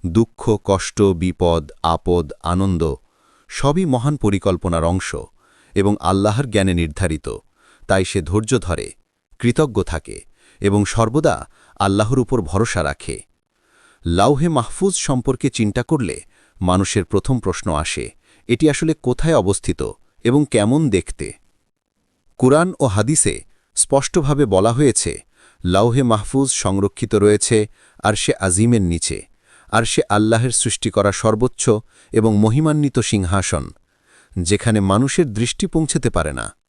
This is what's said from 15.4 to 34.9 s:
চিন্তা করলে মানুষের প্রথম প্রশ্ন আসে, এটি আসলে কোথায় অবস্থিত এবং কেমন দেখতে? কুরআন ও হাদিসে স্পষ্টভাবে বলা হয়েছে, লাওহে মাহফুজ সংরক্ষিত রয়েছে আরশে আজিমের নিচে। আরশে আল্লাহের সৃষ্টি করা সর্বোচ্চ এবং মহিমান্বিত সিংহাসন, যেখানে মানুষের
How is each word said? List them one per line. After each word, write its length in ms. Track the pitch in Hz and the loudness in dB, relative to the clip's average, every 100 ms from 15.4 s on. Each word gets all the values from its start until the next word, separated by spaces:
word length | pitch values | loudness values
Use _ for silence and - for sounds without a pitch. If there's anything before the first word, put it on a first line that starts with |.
| 139 | -2
চিন্তা 320 | - 107 101 | -2 -2 -2
করলে 380 | 120 160 101 60 - _ _ _ | -2 -2 -2 -8 -14 _ _ _
মানুষের 440 | 90 92 95 107 | 0 2 2 -2
প্রথম 340 | 90 101 - 127 | 0 -2 0 -2
প্রশ্ন 360 | 101 85 104 | -2 -6 -4
আসে, 360 | 76 80 - 57 _ _ _ - | -4 -4 -8 -10 _ _ _ -4
এটি 220 | 120 156 | 2 2
আসলে 220 | 139 160 | 2 -2
কোথায় 420 | 156 123 123 160 151 | -2 -2 0 2 2
অবস্থিত 440 | 95 98 - - 58 - _ _ | 2 -2 -2 -4 -6 -10 _ _
এবং 200 | 117 135 147 | 0 2 2
কেমন 400 | 117 104 139 156 | 2 2 2 2
দেখতে? 420 | 98 - - 57 - _ _ _ _ _ _ _ _ _ _ | 0 -2 -10 -10 -12 _ _ _ _ _ _ _ _ _ _
কুরআন 320 | 127 147 180 - | 4 4 2 0
ও 60 | 131 | 0
হাদিসে 540 | 98 110 160 - 60 - _ _ - | 0 0 0 0 -4 -12 _ _ -6
স্পষ্টভাবে 680 | - 139 - - 139 143 135 | 0 0 0 0 0 0 2
বলা 260 | 95 104 | 4 2
হয়েছে, 400 | 117 143 107 - - _ _ _ _ | 2 2 2 -4 -8 _ _ _ _
লাওহে 380 | 90 92 117 120 | 0 2 4 2
মাহফুজ 460 | 123 110 101 135 135 | 2 0 0 -2 0
সংরক্ষিত 640 | - 98 98 98 - 101 | -2 -2 -2 -2 -4 -2
রয়েছে 520 | 107 104 104 - 110 107 - _ _ | 2 4 2 2 0 0 -8 _ _
আরশে 300 | - 107 - - | -2 -2 -2 0
আজিমের 420 | 95 90 113 117 | 0 2 2 4
নিচে। 400 | 92 85 - 50 - _ _ _ - | 2 -2 -4 -8 -14 _ _ _ -2
আরশে 300 | 107 113 - - | -2 0 -2 0
আল্লাহের 420 | 104 107 113 127 | 2 2 2 0
সৃষ্টি 400 | 113 117 - 113 | -2 -4 -4 -2
করা 220 | 107 101 | 0 0
সর্বোচ্চ 580 | 95 113 107 123 - - 107 - _ _ | 0 0 0 -2 -2 0 0 -2 _ _
এবং 240 | 110 110 104 | 0 2 4
মহিমান্বিত 600 | 107 123 156 151 143 131 | 4 4 2 2 0 0
সিংহাসন, 720 | 113 107 90 98 92 85 62 - _ _ _ _ _ - | 0 -2 0 -2 -2 -4 -6 -16 _ _ _ _ _ -6
যেখানে 440 | 85 104 - 107 | -2 0 2 0
মানুষের 520 | 98 | 2